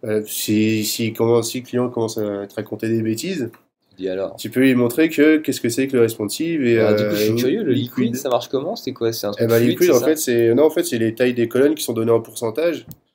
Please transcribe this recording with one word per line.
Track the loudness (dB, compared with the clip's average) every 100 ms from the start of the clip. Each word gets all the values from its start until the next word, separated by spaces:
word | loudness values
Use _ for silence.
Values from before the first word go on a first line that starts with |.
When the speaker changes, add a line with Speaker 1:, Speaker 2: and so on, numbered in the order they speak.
Speaker 1:
Euh, | -2 -4 -2
si, | -8 0 2 2 0 -2
si, | -2 -4
comment, | 0 2 2
si | 2 -8
le | -6
client | -4 -2
commence | -4 -4 -4
à | -4 -6 -8
te |
raconter | -10 -10 -8 -4
des | -2
bêtises, | -2 -4 -4 -6 -6 -10 _ _ _ -8
Speaker 2:
Dis | -6
alors. | -4 -6 -8
Speaker 1:
tu | -8
peux | 2
lui | 2
montrer | 4 2 2 0
que | 4 4 4
qu'est-ce | 0 -4
que | -2
c'est | -2 -2
que | 2
le |
responsive | 2 0 -6 -4 -4 -2
et, | 2 4
Speaker 2:
Ah, | 4
du | 2
coup, | 0 0
je |
suis | 2
Speaker 1:
euh, | 2
Speaker 2:
curieux, | 0 0
le | 0
Speaker 1:
liquid. | 0 -2 -2
Speaker 2:
liquid, | -2 -2
ça | -2
marche | -2 -2
comment ? | -4 -4 -8
C'est | -8
quoi ? | -4 -4
C'est | -2 -6
un |
Speaker 1:
Eh | -2
Speaker 2:
truc | 2
Speaker 1:
ben, | 4
Speaker 2:
fluide, | 4
Speaker 1:
liquid, | 4 4
Speaker 2:
c'est |
Speaker 1:
en | 4
Speaker 2:
ça ? | 2
Speaker 1:
fait, | 0
c'est, | 0 2 4
non, | 4
en | 4
fait, | 2
c'est | -2 0
les | -2
tailles | 0 0
des | 2 0
colonnes | 2 2
qui | 2
sont | -4
données | -2 2
en | 2
pourcentage. | 0 -6 -6 -2 -2 -4 -12 -20 _